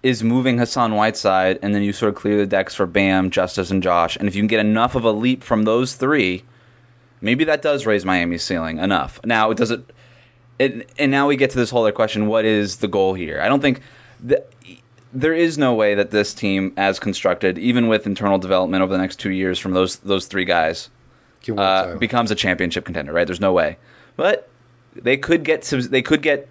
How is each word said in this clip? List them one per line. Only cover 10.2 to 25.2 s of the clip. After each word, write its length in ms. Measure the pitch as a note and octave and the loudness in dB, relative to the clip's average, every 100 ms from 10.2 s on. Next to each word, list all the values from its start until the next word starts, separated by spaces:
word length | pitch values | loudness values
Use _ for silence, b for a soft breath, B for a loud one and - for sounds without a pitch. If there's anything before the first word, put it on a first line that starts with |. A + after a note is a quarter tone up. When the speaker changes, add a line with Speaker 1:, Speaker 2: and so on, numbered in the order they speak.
| b b b _ | b b b _
Speaker 1:
it, 320 | C3+ A2+ - - | -2 -2 -14 -2
and 140 | C#3 | 0
now 160 | C#3 C#3+ | 2 2
we 80 | C#3 | 2
get 160 | C3+ | 0
to 60 | B2+ | 0
this 120 | A#2 | 0
whole 140 | B2 | 2
other 80 | A2 | 0
question, 340 | G#2 A2 G#2+ G#2+ | 2 0 0 0
what 180 | A2 | 2
is 340 | A2 G#2+ G2+ - | 2 2 0 -4
the 100 | G#2+ | -2
goal 260 | G2 F#2+ | 2 0
here? 260 | F#2+ D#2+ D2+ | 0 -6 -2
I 80 | F#2 | 0
don't 140 | C#3 | 2
think, 200 | C#3 B2+ B B B B | 2 -2 B B B B
the, 240 | A#2+ C#3 - _ - F#2 _ _ _ | -2 -2 -2 _ -20 -20 _ _ _
there 200 | C3 D3+ | -2 0
is 240 | E3 E3+ D3+ | 2 0 2
no 160 | C3+ | 2
way 220 | A2+ G#2+ G2+ | 4 2 2
that 160 | G2 | 2
this 220 | G#2 G2+ | 2 0
team, 400 | - G#2 G2 F#2+ - | -2 -2 -2 -2 0
as 220 | G2 F#2+ | 0 0
constructed, 580 | - F#2+ F#2+ F2 F#2+ F#2 | -4 -2 0 0 0 0
even 300 | A2 B2 A#2 | 0 2 2
with 180 | G#2+ G#2+ | 2 0
internal 320 | F#2+ G#2 G2 | -2 0 0
development 460 | F#2 F#2+ F#2 F#2+ | 2 0 0 0
over 80 | F#2+ | 0
the 80 | F#2+ | 0
next 160 | F#2 - | -2 -4
two 160 | G2 | -4
years 260 | F#2 F#2+ F2+ | -2 -2 -2
from 140 | F#2+ | -2
those, 240 | F#2 F#2 - | 0 0 -2
those 300 | G2 G2 - | -4 -4 -2
three 180 | G2 F#2 | -6 0
guys, 440 | F2 D#2+ E2 - _ _ b b b | 0 0 -2 -12 _ _ b b b
Speaker 2:
Can 140 | - G#2 | -8 -2
win 80 | |
a 40 | G2 | 2
Speaker 1:
uh, 160 | F#2+ | 2
Speaker 2:
title. 160 | F#2 E2+ | 0 -4
Speaker 1:
becomes 300 | A2+ B2 A2+ | -2 0 0
a 60 | G2+ | -2
championship 500 | F#2+ F2+ F2+ F2+ - | -2 0 -2 -4 -6
contender, 280 | E2 C#2+ | -8 -4
right? 120 | E2 E2+ | -2 -2
There's 140 | F2+ | 0
no 140 | G2 | 0
way. 240 | F2+ D#2 E2+ b b b - | 2 0 -4 b b b -2
But 340 | E3 A3+ - _ _ _ _ | 0 0 -4 _ _ _ _
they 220 | - A#2+ | -6 0
could 280 | C#3 | 0